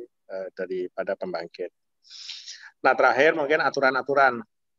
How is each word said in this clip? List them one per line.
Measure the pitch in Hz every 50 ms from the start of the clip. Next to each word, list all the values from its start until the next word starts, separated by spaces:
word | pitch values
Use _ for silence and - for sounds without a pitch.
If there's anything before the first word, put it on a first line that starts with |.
| 120
eh, | - _ _ _ - 98 95 95 90 -
daripada | - 92 90 92 92 90 90 - - 95 101 98
pembangkit. | - 101 92 85 82 85 85 _ - 87 85 _ _ _ _ _ _ _ _ - - - - - - - - - - - - _ _ -
Nah, | 135 127
terakhir | 127 131 127 117 127 147 160 160
mungkin | 160 143 139 156 160 156
aturan-aturan. | 135 - 139 135 131 135 127 123 - 139 139 135 131 120 117 107 _ _ _ _ _ _